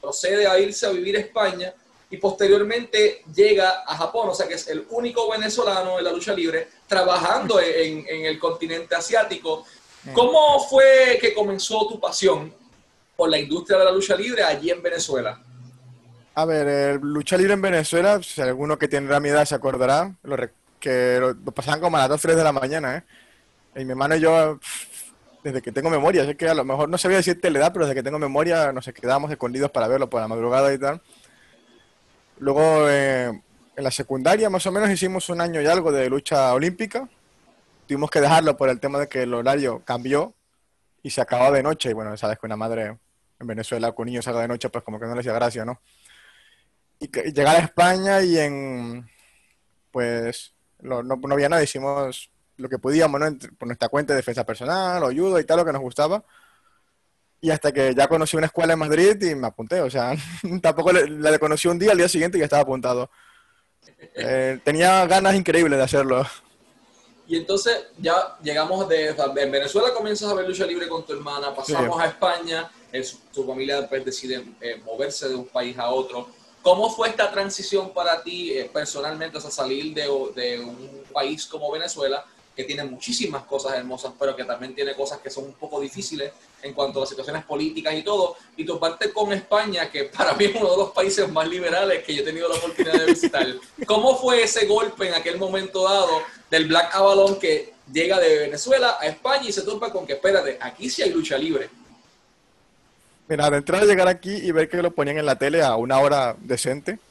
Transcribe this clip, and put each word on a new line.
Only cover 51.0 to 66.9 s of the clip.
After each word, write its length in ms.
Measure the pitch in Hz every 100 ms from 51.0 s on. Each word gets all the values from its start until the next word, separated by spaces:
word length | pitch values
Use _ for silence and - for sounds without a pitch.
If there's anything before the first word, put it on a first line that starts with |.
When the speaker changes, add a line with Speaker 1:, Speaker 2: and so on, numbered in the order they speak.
Speaker 2:
no, 140 | 123 131
no 180 | 135
había 140 | 143 143
nada, 140 | 170
hicimos 680 | 147 139 135 139 139 127 - _ _ _
lo 120 | 123
que 100 | 127
podíamos, 420 | 127 147 160 139
¿no? 60 | 156
Entre, 240 | 139 -
por 140 | - 120
nuestra 220 | 120 120
cuenta 240 | 143 151
de 60 | 139
defensa 260 | 127 120
personal, 580 | 120 113 123 180 185 180
o 60 | 143
judo 260 | 131 185 180
y 40 |
tal, 140 | 151 160
lo 60 |
que 80 | 165
nos 100 | 135
gustaba. 420 | 131 120 147 202 - _ _ _ _ _ _ _ _ _ _ _
Y 100 | 160
hasta 220 | 151 147
que 220 | 139 135
ya 140 | 127 139
conocí 280 | 160 156 160
una 100 | 160
escuela 260 | - 165
en 60 | 165
Madrid 420 | 151 156 185 208
y 140 | 185
me 140 | 143 123
apunté, 320 | - 113 180
o 80 | 143
sea, 240 | 131 120 147 147 170
<laughs> 240 | 190 180
tampoco 300 | 165 156 165
le, 140 | 180 151
la 300 | 151 151 151
conocí 300 | 151 151 175
un 100 | 175
día, 140 | 202
al 60 | 196
día 100 | 175
siguiente 300 | 175 165 180
ya 60 |
estaba 180 | 147 147
apuntado. 480 | 135 131 123 123 123 _ _ _ _ _ _ _ _ _ -
Eh, 460 | - 117 131 131 131
tenía 400 | - 151 180 190 180
ganas 280 | 190 190
increíbles 440 | 190 175 160 160 139
de 60 |
hacerlo. 420 | 127 139 135 127 131 - _ _ _ _ _